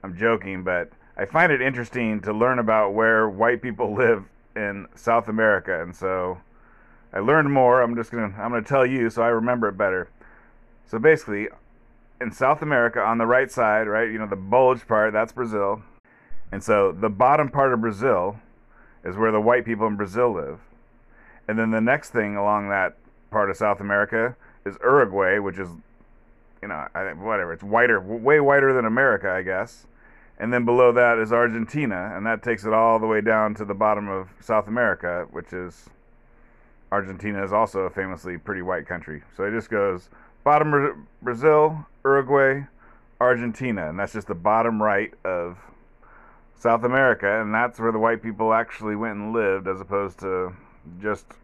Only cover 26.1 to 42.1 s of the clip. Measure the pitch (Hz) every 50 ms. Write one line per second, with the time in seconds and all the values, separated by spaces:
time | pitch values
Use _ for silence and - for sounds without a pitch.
26.1 | _ _ _ _ _ _ _ _ _ _ - 104 90 76 71 - _ 85 95 92
27.1 | 76 82 95 113 110 101 90 85 82 82 98 101 104 117 120 120 113 98 92 95
28.1 | 110 117 110 135 151 151 143 139 139 139 135 135 131 127 117 110 113 120 139 131
29.1 | 110 98 98 98 92 92 92 92 92 92 101 - - - _ - _ _ _ -
30.1 | - - - - _ _ - 113 123 123 120 117 123 123 123 123 117 123 123 120
31.1 | 117 113 110 107 120 120 120 120 113 113 113 - - 151 147 117 101 90 90 107
32.1 | 95 92 104 113 113 107 - 120 113 101 101 110 110 110 113 113 113 110 110 110
33.1 | 110 107 104 113 110 110 110 107 104 107 107 101 101 98 110 107 107 104 104 101
34.1 | 98 95 95 92 - _ - - 113 107 101 101 113 123 120 107 92 - - 87
35.1 | 87 87 82 - - 87 85 - - 92 90 87 85 - _ - - _ _ _
36.1 | _ _ _ _ _ _ - _ _ _ _ _ _ _ _ - 98 101 98 95
37.1 | 95 98 101 104 104 98 98 95 101 107 113 104 - 98 95 90 90 98 95 95
38.1 | 92 78 - 92 90 82 - - 101 92 87 90 92 82 73 - 90 85 82 -
39.1 | 76 73 - - _ - 95 101 110 113 107 - 113 104 101 98 92 90 - _
40.1 | - - - _ _ _ - 143 147 151 151 151 147 143 139 147 - - - _
41.1 | _ _ - 123 120 113 135 156 151 151 151 156 160 156 143 _ _ _ _ 135